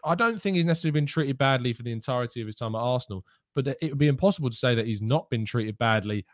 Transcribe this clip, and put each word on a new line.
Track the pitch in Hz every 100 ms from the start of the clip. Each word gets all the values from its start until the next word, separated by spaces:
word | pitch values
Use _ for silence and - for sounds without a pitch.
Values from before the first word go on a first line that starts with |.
I | 156
don't | 175 233 226
think | 196 180
he's |
necessarily | 170 165 160 151
been | 143
treated | - 139 131
badly | 135 131 123
for | 117
the | 120
entirety | 113 123 123 120 120
of | 110
his | 107
time | 117
at | 110
Arsenal, | 120 127 - 95 - _ _
but | - 135
it | 131 160
would | 135
be | 147
impossible | 135 196 190 131
to | 113
say | 127
that | 117 113
he's | 104
not | 110 151 -
been | 120
treated | 110 120 110 107
badly | 117 110 104 107 -